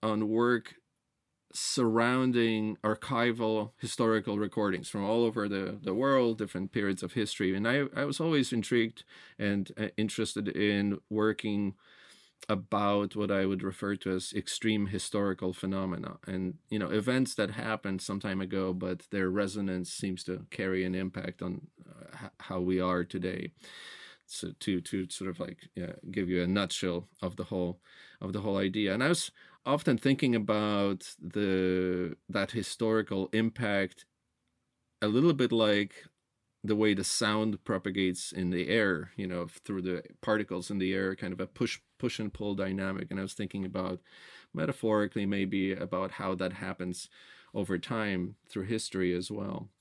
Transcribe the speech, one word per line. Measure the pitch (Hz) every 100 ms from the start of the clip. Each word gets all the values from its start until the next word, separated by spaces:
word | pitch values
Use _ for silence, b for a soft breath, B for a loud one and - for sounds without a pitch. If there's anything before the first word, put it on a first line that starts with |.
on | 110 107 107
work | 110 120 120 - - _ _ _ _ _ _ _
surrounding | - - - 120 113 117 127 131 120 113 110 107 107
archival | 107 110 - 127 120 113 110 110 107 _
historical | - - 117 110 104 104
recordings | 104 - 104 90 87
from | 107
all | 98 113
over | 117 110 101
the, | 98 95 101
the | -
world, | 95 135 135 120 110
different | 104 92 95
periods | - 101 95
of | 92
history. | - 104 - 95
And | 95 110
I, | 135 139 -
I |
was | 143 135
always | 165 156 127
intrigued | 120 101 123 113 - - B B B
and, | 104 101 95 -
uh, | 107 -
interested | 107 - 107 - 104
in | - 104 101 101 101 _
working | 107 107 107 110 104 101 95 B B B B B B -
about | 104 - 107 101 101 101 107
what | 101
I | 98 95
would | 95
refer | 95 92 101 101
to | -
as | 92 90
extreme | 107 - - 113 107 101
historical | 101 - 107 101 92 92
phenomena | 90 95 95 95 90 - - -
and, | 95 92 - _
you | 110
know, | 90
events | 107 110 127 127 -
that | 101
happened | 104 113 107 101 95
some | - 98
time | 104 95
ago, | 92 95 95
but | 92 92 90 -
their | 101 92
resonance | 95 101 104 98 92 87
seems | - 101 90
to | - 92 -
carry | - 95 92
an | 92
impact | 92 95 95 87 90
on, | 90 90 - _ -
uh, | - - -
h-, | 98 _
how | - 95
we | 90 92
are | 92 90
today. | 87 95 92 92 - _ B B B B B B _
So | - 90 -
to, | - 92
to | 82 98 90
sort | - 95
of, | 87
like, | 90 90 - -
uh, | 90 - -
give | 90 90
you | 90
a | 87
nutshell | 98 95 - 92 87 92 _
of | 92 -
the |
whole, | 90 98 90 90 B B B B
of | 95
the | 101
whole | 101 98
idea. | 98 98 101
And | 98
I | 135
was | 175 - B B B
often | - 147 - 120
thinking | 135 135 135
about | 117 104 107 104 104 101 95 - -
the, | 82 104 104 92 92 92 92 90 90 - _
that | 95 98
historical | 120 98 - 113 110 104 98 95
impact | 110 113 110 117 101 98 - - _ _ _ _ _ _ _ _ _
a | 107
little | 110 165
bit | 143 123
like | 117 110 104 101 - - _ _ _ _ _ 101
the | 107
way | 107
the | 98
sound | 95 - 107 107 110 104
propagates | - 98 101 95 92 90 -
in | - 90
the | 90 90
air, | 110 104 85 80 -
you | 95
know, | 90 85 - -
through | 98
the | 92 87 - -
particles | - 107 104 92 90
in | 101
the | 92
air, | 95 95
kind | 95 98
of | 90
a | 92
push, | - 117 - _ _
push | 127 -
and | 107
pull | - 104
dynamic. | 98 95 95 95 95 85
And | 95
I |
was | 95
thinking | - 101 101 95
about, | 95 92 92 B B B B B
metaphorically | - 156 135 113 107 104 - 101
maybe, | 101 95 98 95
about | 95 92 90 95
how | - 98 92
that | 92
happens | 95 92 90 90 90 - B B B B
over | - 95 90
time | - 117 107 95 90 107 _
through | -
history | 95 110 - 95 90
as | 87 90
well. | 104 101 - 107 _